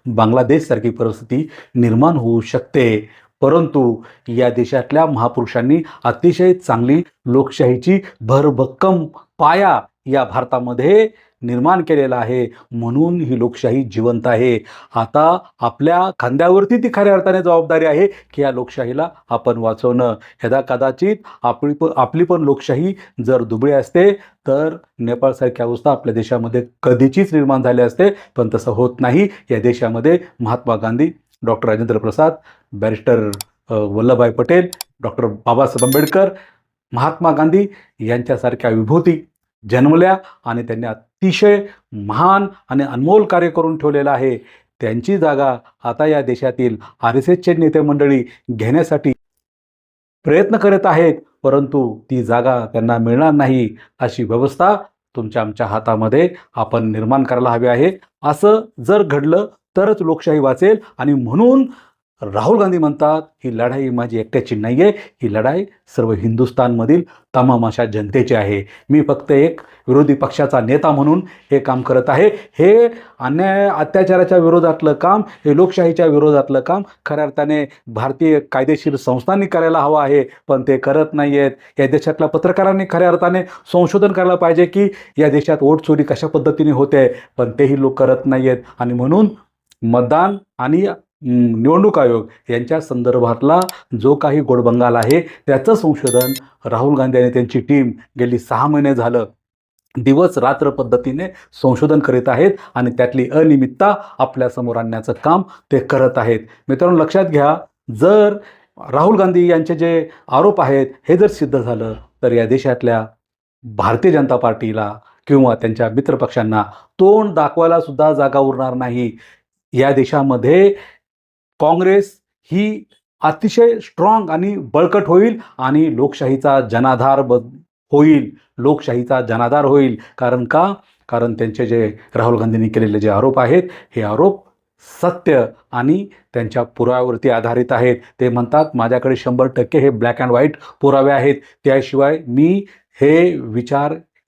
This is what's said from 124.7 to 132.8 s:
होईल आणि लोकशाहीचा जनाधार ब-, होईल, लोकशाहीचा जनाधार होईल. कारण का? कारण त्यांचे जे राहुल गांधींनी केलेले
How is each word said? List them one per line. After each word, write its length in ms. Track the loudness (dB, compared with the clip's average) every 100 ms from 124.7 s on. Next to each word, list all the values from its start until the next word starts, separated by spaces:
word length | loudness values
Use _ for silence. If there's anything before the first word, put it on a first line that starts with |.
| 0 2 2 2
होईल 320 | 4 4 0 -10 -6
आणि 380 | 0 2 2 0
लोकशाहीचा 640 | -2 -2 -4 0 2 2
जनाधार 640 | 0 0 0 2 2 2
ब-, 260 | 2 0 -2 -16 _ _ _
होईल, 380 | 4 4 4 0 -12 _ -4
लोकशाहीचा 640 | -2 -2 -4 -6 -2 -2
जनाधार 440 | -2 -2 0 2
होईल. 320 | 4 4 2 -2 -12 -6
कारण 260 | -2 -2
का? 300 | 0 0 0 -4 _ _ -8
कारण 260 | -4 -4
त्यांचे 320 | -4 -6 -4 -2
जे 300 | 0 -2 -6 _
राहुल 240 | -2 0 0
गांधींनी 300 | 0 0 0
केलेले 320 | 0